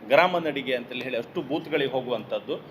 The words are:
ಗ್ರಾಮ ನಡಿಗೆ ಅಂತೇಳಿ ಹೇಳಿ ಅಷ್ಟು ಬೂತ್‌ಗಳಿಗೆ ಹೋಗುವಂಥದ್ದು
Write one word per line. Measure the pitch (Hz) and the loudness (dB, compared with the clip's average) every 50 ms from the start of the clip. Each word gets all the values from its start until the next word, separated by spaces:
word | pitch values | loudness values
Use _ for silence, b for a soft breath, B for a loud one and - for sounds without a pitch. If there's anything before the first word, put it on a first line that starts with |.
| 113 107 | 0 4
ಗ್ರಾಮ | 127 147 170 180 180 175 | 6 8 8 6 4 2
ನಡಿಗೆ | 165 156 143 139 131 127 127 | 0 -2 -2 -2 -2 -2 -2
ಅಂತೇಳಿ | 120 120 - 123 127 123 | -2 -2 -6 -8 -6 -4
ಹೇಳಿ | 131 123 117 | -4 -4 -4
ಅಷ್ಟು | 120 - - 180 | -4 -4 -4 -6
ಬೂತ್‌ಗಳಿಗೆ | 151 131 143 165 151 156 151 151 139 131 | -4 -2 -2 -4 -2 0 0 2 2 2
ಹೋಗುವಂಥದ್ದು | 123 131 123 123 120 110 110 - 113 104 101 123 151 - B B | 0 -2 -2 -2 -2 -4 -2 -4 -4 -4 -2 -4 -6 -6 B B